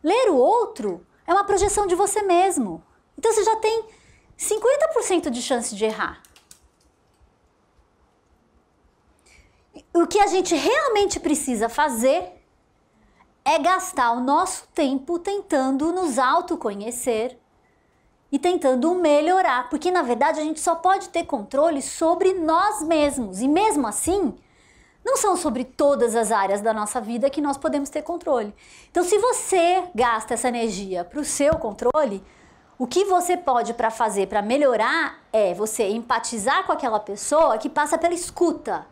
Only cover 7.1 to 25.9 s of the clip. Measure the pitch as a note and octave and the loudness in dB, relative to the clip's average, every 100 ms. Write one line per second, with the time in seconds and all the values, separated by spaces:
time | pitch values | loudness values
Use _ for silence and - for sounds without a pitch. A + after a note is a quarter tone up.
7.1 | _ _ _ _ _ _ _ _ _ _ | _ _ _ _ _ _ _ _ _ _
8.1 | _ _ _ _ _ _ _ _ _ _ | _ _ _ _ _ _ _ _ _ _
9.1 | _ _ _ _ _ _ - _ E4+ E4 | _ _ _ _ _ _ -20 _ 0 2
10.1 | G#4 G4+ F#4+ F#4 D#4 C#4+ C#5 D5 G#4+ G4+ | 4 4 2 0 0 2 2 2 2 0
11.1 | - E4 D4+ - A#3 A3 A3+ D4+ A#3 B3+ | -2 -2 -2 -2 -2 -2 0 0 2 2
12.1 | D#4 - - _ _ _ _ _ _ _ | 2 -2 -16 _ _ _ _ _ _ _
13.1 | _ _ _ - D#4 D#4 F#4 F#4 - A#3+ | _ _ _ 0 2 2 0 -2 0 0
14.1 | A#3+ B3+ D4 F4+ - - - C#4+ C4+ C4+ | 0 2 2 2 -6 -8 -2 0 0 -2
15.1 | F4 F4 G4+ G4 D4 C4 C4+ D#4 F4+ F4 | -4 -4 -6 0 0 0 0 0 0 -2
16.1 | A#3 B3+ D#4+ F4 E4+ A3+ G3+ G#3+ A#3+ C4 | 0 2 2 0 -4 -4 -6 -10 -6 -4
17.1 | A3 A#3+ B3+ _ _ _ _ _ _ _ | -2 -4 -8 _ _ _ _ _ _ _
18.1 | _ _ C#4 F4 F4+ C#4 B3+ D#4 F4+ E4 | _ _ -2 0 2 2 2 2 2 4
19.1 | D4 D4+ F#4 F4+ B3 B3 D4+ F4+ F4+ C4 | 4 4 2 2 0 -2 -4 0 0 0
20.1 | A#3 C#4+ D4+ D4+ D#4 - E4 F4+ G4 F#4 | 0 0 0 -4 -4 -2 0 2 0 0
21.1 | E4+ E4+ C4 G3+ C4+ D#4+ C#4+ - - D#4+ | -6 -4 -6 -4 0 2 0 -6 -2 0
22.1 | F4+ F#4+ F#4+ D#4+ D#4+ G4+ G#4+ D#4 D#4+ D4 | 4 2 2 2 2 2 -2 0 2 2
23.1 | C4 G#3+ F#3 C4 D#4 A4 D4+ A#3 - - | 0 -6 -2 2 2 2 2 -2 -4 -2
24.1 | G4 D4+ - _ _ _ _ _ _ A4+ | 0 0 -4 _ _ _ _ _ _ -2
25.1 | C5 G#4 F4 D#4+ B3 B3+ - C#4+ | 0 2 0 -2 -4 -8 0 2